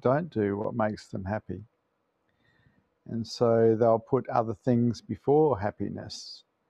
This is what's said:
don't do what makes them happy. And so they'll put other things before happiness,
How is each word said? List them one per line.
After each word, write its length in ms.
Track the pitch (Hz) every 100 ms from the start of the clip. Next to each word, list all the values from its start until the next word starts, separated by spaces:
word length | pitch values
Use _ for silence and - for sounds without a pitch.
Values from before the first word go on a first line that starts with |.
don't 280 | 127 139 170
do 300 | 113 101 101
what 160 | 107
makes 340 | 120 107 104 -
them 160 | 107
happy. 400 | 92 107 - 95 107 _ _ _ _ _ _ _ _ _ _ _ _ _ -
And 180 | 117 113
so 480 | - 120 113 113 110
they'll 180 | 117 113
put 300 | - 127 113
other 260 | 127 113
things 460 | 110 - 120 120 113
before 580 | - 110 - 147 156 110
happiness, 840 | 104 - 101 95 107 - - - _ _